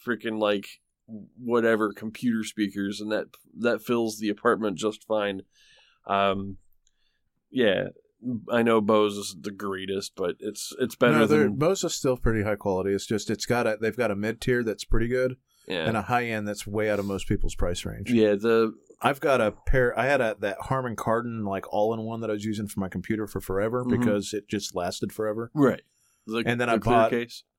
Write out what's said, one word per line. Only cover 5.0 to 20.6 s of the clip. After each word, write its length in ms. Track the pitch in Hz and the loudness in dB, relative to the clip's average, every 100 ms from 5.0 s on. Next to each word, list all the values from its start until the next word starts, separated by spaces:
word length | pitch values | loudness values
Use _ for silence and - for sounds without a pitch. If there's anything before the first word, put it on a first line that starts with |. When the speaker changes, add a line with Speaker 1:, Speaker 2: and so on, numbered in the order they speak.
| - | -4
Speaker 1:
fine. 360 | 107 101 98 - _ _ _ _ _ - | -2 -2 -4 -10 _ _ _ _ _ -4
Um, 520 | 98 98 98 98 98 _ _ _ _ _ _ _ _ _ | 0 2 0 -4 -10 _ _ _ _ _ _ _ _ _
yeah, 380 | 131 110 95 50 - _ _ 120 117 - | 0 2 2 0 -8 _ _ -6 -6 -2
I 120 | 120 | 2
know 180 | 117 113 | 4 4
Bose 360 | 104 107 104 101 | 6 4 4 0
is 200 | 95 87 | -8 -8
the 100 | 104 | -10
greatest, 640 | 95 101 95 95 98 - - | -8 -6 -6 -4 -6 -6 -4
but 200 | 90 - | -4 -4
it's, 340 | 107 101 - - | -8 -10 -10 -6
it's 160 | 120 | -6
better 240 | - 123 120 | 2 4 6
Speaker 2:
No, 80 | 110 | 6
they're, 140 | - | 4
Speaker 1:
than 120 | 104 117 | 4 2
Speaker 2:
Bose 280 | 156 190 | 0 0
is 80 | 170 | -2
still 220 | - 139 123 | -2 -2 0
pretty 260 | 123 110 | 0 0
high 100 | 104 104 | 0 -2
quality. 360 | 104 92 98 | -2 0 0
It's 100 | 98 - | -2 -2
just, 240 | 107 - | -4 -2
it's 160 | 104 - | -4 -2
got 200 | 123 113 | 0 0
a, 100 | 107 | 0
they've 160 | 110 104 | -2 -2
got 140 | 113 | -2
a 60 | 101 | -2
mid 240 | 107 117 | -4 -4
tier 220 | - 123 | 0 0
that's 220 | 113 98 | 0 -4
pretty 240 | - 123 117 | 0 2 2
good 280 | 127 127 127 _ _ - | 0 0 -4 _ _ -6
Speaker 1:
Yeah. 200 | 90 80 | -2 0
Speaker 2:
and 100 | 110 | -2
a 60 | |
high 240 | 98 120 120 | 0 0 0
end 200 | 110 104 | -4 -4
that's 180 | 101 - | -8 -6
way 220 | 104 107 | -2 0
out 100 | 104 | 0
of 40 | |
most 220 | 101 98 - | 0 -2 0
people's 280 | 104 104 - | 2 0 0
price 280 | 90 87 | -2 -2
range. 260 | - 107 107 | -6 -8 2
Speaker 1:
Yeah, 240 | 117 107 101 | 4 6 4
the 360 | 113 113 110 - _ - | 4 4 2 -2 _ -4
Speaker 2:
I've 180 | 123 139 | -2 0
got 200 | 156 127 | 2 4
a 100 | 110 - - | 2 0 2
pair, 320 | 135 123 113 | 4 4 2
I 80 | 127 | 2
had 140 | 139 | 2
a, 160 | 113 101 | 2 0
that 160 | 101 95 | -4 -4